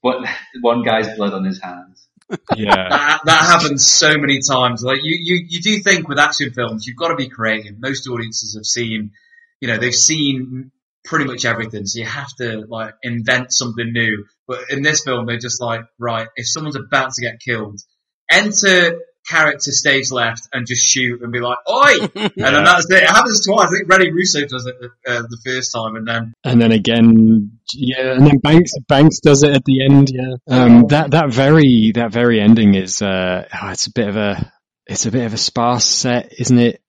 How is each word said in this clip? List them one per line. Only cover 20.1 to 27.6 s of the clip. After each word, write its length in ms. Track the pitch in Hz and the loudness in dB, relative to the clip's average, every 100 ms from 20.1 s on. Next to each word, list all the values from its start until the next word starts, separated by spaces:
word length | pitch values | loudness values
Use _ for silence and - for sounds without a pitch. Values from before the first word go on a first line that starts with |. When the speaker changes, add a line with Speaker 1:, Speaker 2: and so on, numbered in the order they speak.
Speaker 3:
left 380 | 127 117 113 - | -4 -4 -6 -10
and 140 | 131 120 | -10 -6
just 180 | 123 | -2
shoot 380 | - 135 123 120 | 0 0 -2 -6
and 100 | 120 | -8
be 80 | 120 | -6
like, 180 | 120 123 - | -4 -6 -4
'Oi!'" 300 | 233 285 233 | 2 4 2
Speaker 2:
<laughs> 140 | 208 | 0
Speaker 3:
And 180 | 196 214 - | -4 -6 -2
then 160 | 135 | 0
Speaker 2:
Yeah. 100 | 151 | 2
Speaker 3:
that's 260 | 196 180 170 | 4 2 4
it. 120 | 185 | 2
It 60 | 160 | 4
happens 360 | 208 - - | 4 2 0
twice. 240 | 185 202 175 | 0 2 2
I 20 | 190 | 0
think 120 | 170 | 2
Rene 180 | 190 175 | 2 2
Russo 340 | 165 185 147 143 | 0 -2 -2 -4
does 200 | 127 123 | -8 -10
it, 80 | 127 120 _ 131 | -14 -18 _ -6
uh, 160 | 120 | -6
the 160 | 117 117 | -6 -12
first 280 | 127 127 123 | -8 -6 -6
time, 240 | 120 110 110 | -6 -8 -8
and 100 | 113 | -6
then 280 | 117 117 113 | -6 -8 -8
Speaker 2:
And 160 | 135 120 | -4 0
then 100 | 117 | 2
again, 840 | 110 101 117 117 113 110 110 104 - | 2 0 4 6 6 6 4 0 -12